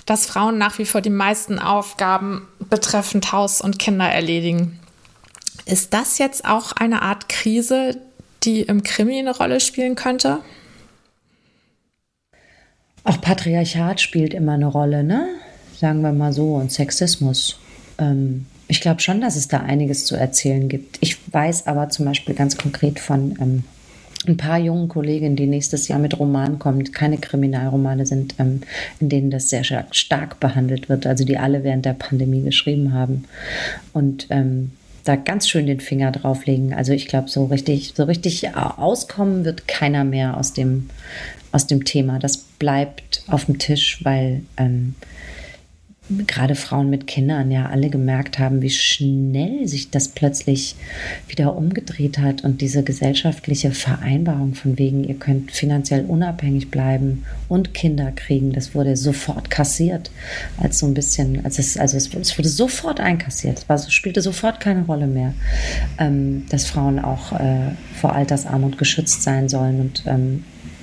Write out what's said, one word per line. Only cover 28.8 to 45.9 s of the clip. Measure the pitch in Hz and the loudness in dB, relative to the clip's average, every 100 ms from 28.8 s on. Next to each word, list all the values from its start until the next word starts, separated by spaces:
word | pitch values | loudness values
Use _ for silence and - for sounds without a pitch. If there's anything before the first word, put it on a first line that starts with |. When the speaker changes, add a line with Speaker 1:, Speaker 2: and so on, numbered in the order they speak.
| - - | -10 -2
Speaker 2:
in | 151 | 0
denen | 139 135 | 2 2
das | 135 - | 0 0
sehr | 123 | 0
stark, | 120 127 - | 0 -4 -4
stark | - - 135 156 - | -4 0 -2 -2 -2
behandelt | 135 131 127 131 - | 0 2 2 0 0
wird, | 135 131 | 0 2
also | 131 | 2
die | 131 135 | 2 2
alle | 131 139 | 2 0
während | 135 131 | 0 0
der | 131 | 0
Pandemie | 131 - 131 131 131 | -4 -2 0 2 2
geschrieben | 139 135 - 147 139 | 0 0 0 0 2
haben | 127 127 131 131 - - - - - - | 2 0 -2 -6 -12 -8 -6 -6 -8 -6
und, | 156 139 139 - | 0 0 0 -2
ähm, | 139 131 131 131 - - - | 0 2 0 -2 -8 -20 -8
da | - 139 | 0 0
ganz | 135 196 - | 0 -2 0
schön | 170 143 | 2 2
den | 135 | 0
Finger | - 135 135 | 0 0 0
drauflegen. | 131 135 135 - 131 131 | 0 0 0 0 0 2
Also | - 127 | 0 2
ich | 139 - | 0 0
glaub, | 135 135 | -2 0
so | - | 0
richtig, | 135 139 139 143 - | 2 2 0 -2 -2
so | - | 0
richtig | 147 170 175 170 - - | 2 2 0 -2 -4 -4
auskommen | 123 - 160 240 - - 196 190 | -4 0 0 0 -2 -2 0 2
wird | 165 165 - | 0 -4 -6
keiner | - 147 143 | -2 0 2
mehr | 139 135 131 - | 2 2 0 0
aus | 131 | -4
dem, | - 131 131 131 - - - - - - | 0 0 0 -2 -10 -14 -12 -12 -14 -2
aus | 147 - | 0 2
dem | 139 | 2
Thema. | 135 147 131 131 | 2 0 2 0
Das | 135 - | -2 -4
bleibt | - - 147 139 143 - - - - | -8 -4 0 2 0 -4 -8 -8 -2
auf | 143 | 0
dem | - 139 | 2 0
Tisch, | - 147 - - | 2 2 2 0
weil, | 139 135 131 127 - - | 0 2 2 -2 -4 0
ähm, | 127 123 123 131 - - - - - - _ _ _ | 2 2 0 -4 -12 -18 -16 -16 -18 -20 _ _ _